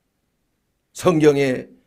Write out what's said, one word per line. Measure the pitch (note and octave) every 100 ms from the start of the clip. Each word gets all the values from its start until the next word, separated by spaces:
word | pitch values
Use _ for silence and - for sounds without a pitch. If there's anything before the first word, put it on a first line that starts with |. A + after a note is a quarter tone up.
| _ _ _ _ _ _ _ _ _
성경에 | - F#3 D#3+ D3+ C#3 C#3 B2+ - -